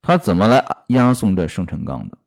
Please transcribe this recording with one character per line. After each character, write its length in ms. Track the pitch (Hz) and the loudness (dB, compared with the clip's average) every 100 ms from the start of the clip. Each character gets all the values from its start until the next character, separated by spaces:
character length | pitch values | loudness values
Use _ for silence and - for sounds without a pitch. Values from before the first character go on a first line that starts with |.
他 160 | - 175 | 0 0
怎 180 | 135 | 2
么 140 | 90 104 | 0 4
来 160 | 127 - - _ | 2 0 -8 _
押 260 | 123 123 | 2 2
送 240 | 127 107 92 | 2 0 0
这 100 | 82 | -2
生 200 | - 90 | -6 -8
辰 180 | 76 | -8
纲 240 | - 65 50 | -8 -10 -12
的？ 80 | - | -16